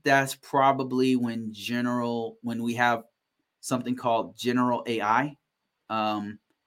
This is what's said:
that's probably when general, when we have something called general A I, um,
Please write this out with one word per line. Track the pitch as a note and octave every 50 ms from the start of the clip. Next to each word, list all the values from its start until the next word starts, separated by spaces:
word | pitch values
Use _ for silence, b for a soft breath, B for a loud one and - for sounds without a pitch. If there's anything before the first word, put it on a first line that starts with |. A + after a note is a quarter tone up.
| -
that's | C#3+ C#3 C3+ C3+ C3 -
probably | - - - - C#3 C3+ C#3 C#3 C3+ C3 B2+ B2+ B2+ C3 C3 B2+
when | B2 A#2+ A#2 A#2 A2+ A2+ A2
general, | G#2 G2 F#2+ A#2+ A#2+ A#2+ B2 B2 B2 B2 A#2+ A#2+ A#2 A#2 A2+ A2+ A2 _
when | - A#2+ A#2 A2+
we | A#2 A#2 A#2
have | A#2+ B2 A#2+ A#2 A2+ - _ _ _ _ _ _ _ _ _ _ _
something | - - C3+ A#2+ - A#2+ B2+
called | - - A#2+ A2+ A2+ - - G#2+ -
general | A2+ A#2+ B2 B2+ B2+ B2 A#2+ - -
A | A#2+ A#2 A2
I, | G2+ G#2 A2 B2 C#3 D3+ C#3+ _ _ _ _ _ _ _ _ _ _ -
um, | A2 A2 G#2+ A2 G#2+ G#2+ G2+ G2+ G#2+ G#2+ _ _ _ _ _